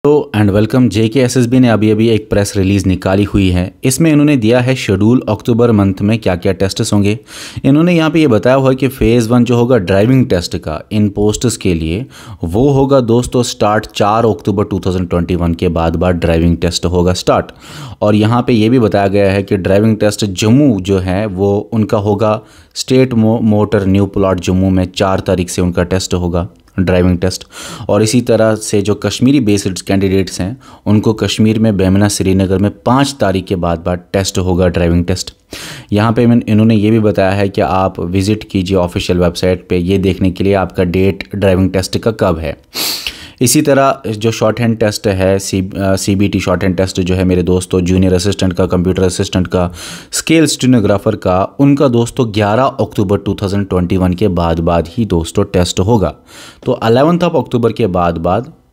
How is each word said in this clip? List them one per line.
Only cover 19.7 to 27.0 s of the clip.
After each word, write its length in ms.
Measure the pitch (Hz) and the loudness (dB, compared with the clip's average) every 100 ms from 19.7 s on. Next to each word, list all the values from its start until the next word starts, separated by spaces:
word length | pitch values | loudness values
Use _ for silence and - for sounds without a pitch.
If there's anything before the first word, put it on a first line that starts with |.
| 98 110 107 | 2 2 2
टेस्ट 280 | 107 101 | 0 -2
जम्मू 560 | 104 92 107 127 147 101 | -6 -2 2 4 4 0
जो 180 | 95 98 | -2 -2
है 280 | 92 92 110 | 0 -4 -4
वो 440 | 90 101 101 - | -2 0 0 -2
उनका 260 | 113 104 110 | -4 0 0
होगा, 420 | 101 101 107 107 - - - | 0 0 0 -2 -6 -20 -16
स्टेट 400 | - - 131 131 | -12 0 2 2
मो-, 280 | 117 110 117 | 2 2 2
मोटर 440 | 113 104 104 107 95 | 2 2 2 0 2
न्यू 200 | 98 98 | 2 0
प्लॉट 340 | 101 95 92 | 0 0 0
जम्मू 300 | 92 92 95 | 0 0 2
में 140 | 92 | 0
चार 360 | 90 - 98 95 | -2 -2 -2 0
तारीख 300 | 95 92 87 | 0 -2 -2
से 120 | - | -2
उनका 200 | 90 87 | -2 -2
टेस्ट 320 | 87 92 - | -2 -2 -2
होगा, 340 | 92 90 85 87 - _ - | -4 -2 -2 -4 -10 _ -4
ड्राइविंग 380 | 90 92 | 0 2